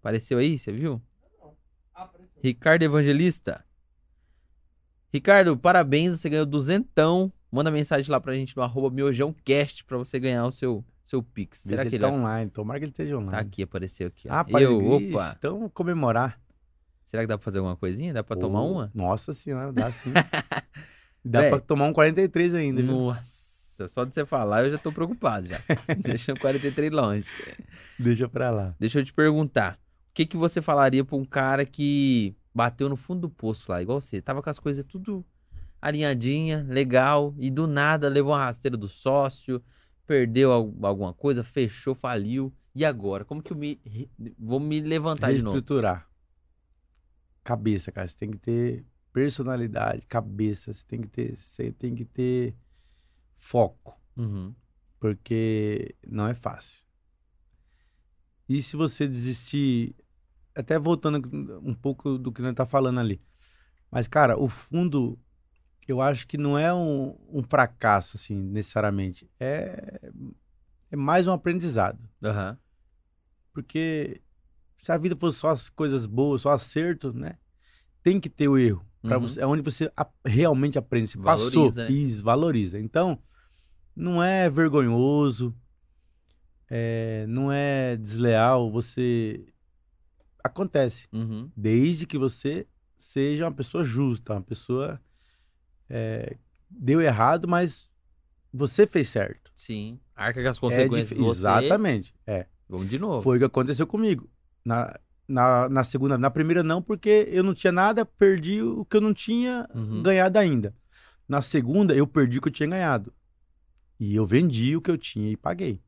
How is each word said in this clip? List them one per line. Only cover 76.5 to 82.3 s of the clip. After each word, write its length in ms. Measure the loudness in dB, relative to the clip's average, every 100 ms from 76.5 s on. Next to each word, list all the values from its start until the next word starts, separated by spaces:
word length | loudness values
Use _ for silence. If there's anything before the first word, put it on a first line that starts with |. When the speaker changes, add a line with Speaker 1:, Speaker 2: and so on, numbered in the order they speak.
Speaker 3:
acerto, 600 | 0 0 -4 -2 -4 -6
né? 260 | -8 -12 -14 _ _ _ _ _ _
Tem 160 | 2 2
que 80 | -2
ter 180 | 0 4
o 80 | 6
erro. 280 | 4 2 -6 _
Pra 140 | -2 0
Speaker 1:
Uhum. 60 | 0
Speaker 3:
você, 120 | -2
é 60 | 0
onde 160 | 0
você 280 | -2 -4 -6 -4
a-, 120 | -6 _
realmente 540 | 0 4 4 4 2 -2
aprende. 320 | -2 -2 -2
Você 80 | -2
Speaker 1:
Valoriza, 420 | 2 2 4 6
Speaker 3:
passou. 240 | 4 4
Speaker 1:
né? 60 | -2
Speaker 3:
Isso, 320 | 0 0 -2
valoriza. 540 | 2